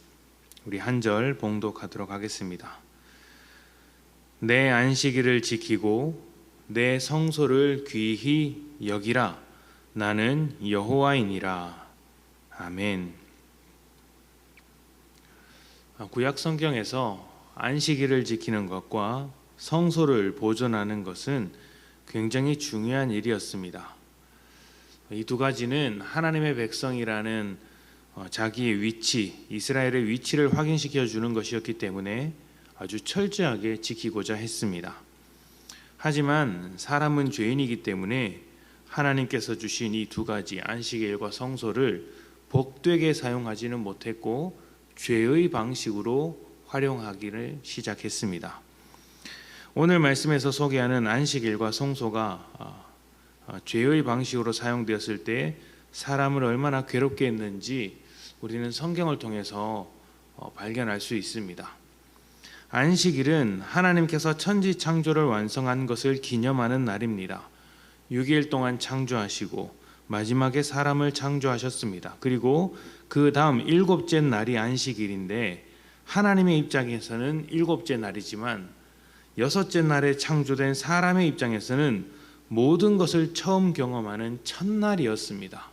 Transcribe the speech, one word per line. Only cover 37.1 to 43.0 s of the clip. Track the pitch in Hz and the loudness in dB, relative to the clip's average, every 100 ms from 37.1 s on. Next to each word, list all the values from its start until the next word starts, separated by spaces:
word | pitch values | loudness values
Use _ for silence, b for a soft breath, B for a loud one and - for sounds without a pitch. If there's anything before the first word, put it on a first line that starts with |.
| 147 139 | 2 2
죄인이기 | - 107 135 131 117 | 0 0 0 0 -2
때문에 | - 95 95 127 113 87 B B B B - | -4 -4 -2 -2 -2 -6 B B B B -10
하나님께서 | - 143 135 127 127 110 113 | -2 2 2 0 -2 -4 -6
주신 | 110 - 117 107 | -6 -4 -2 -2
이 | 104 | -4
두 | - | -6
가지, | 110 107 92 95 | -4 -4 -6 -8
안식일과 | - 117 117 117 107 101 104 | -6 -6 -6 -4 -2 -4 -6
성소를 | 101 127 131 113 104 131 90 B B B B - | -6 -8 -6 -4 2 2 0 B B B B -2
복되게 | 127 131 - 175 170 | 0 0 -2 0 2